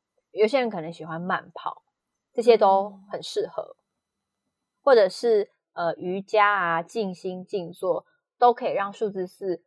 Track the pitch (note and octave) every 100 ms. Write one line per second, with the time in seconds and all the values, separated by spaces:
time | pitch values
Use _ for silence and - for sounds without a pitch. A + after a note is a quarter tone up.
0 | _ _ _ F#3 G#3+ C4+ A#3+ G3+ D#3 E3
1 | D#3 G3 F3+ F3+ F3+ - - - _ _
2 | _ _ _ - A#3 A3 G3+ F#3+ G#3 G3
3 | _ F3+ E3+ - G3 - - - _ _
4 | _ _ _ _ _ _ _ _ C#4 A#3+
5 | F#3+ - A#3+ G#3+ - _ _ - E3+ -
6 | F3+ F#3+ G3 G#3+ G#3 G3+ E3+ E3 E3+ A3+
7 | G3 F3 F#3+ F#3 F#3 G3+ E3+ F3 F#3+ E3+
8 | _ _ _ _ B3 A#3+ A3+ D#3+ G3+ G3+
9 | G#3+ F#3 F3+ _ G3 E3